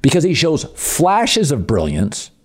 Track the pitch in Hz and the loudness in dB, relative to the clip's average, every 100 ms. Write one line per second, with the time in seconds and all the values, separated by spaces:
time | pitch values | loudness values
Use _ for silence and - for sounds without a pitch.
0 | 139 180 170 160 170 156 - - - - | 4 2 2 0 0 0 -4 -10 -8 0
1 | 175 202 233 - 180 135 85 110 78 73 | 2 2 2 0 0 -2 -2 -2 0 -2
2 | 101 - - _ | -4 -4 -14 _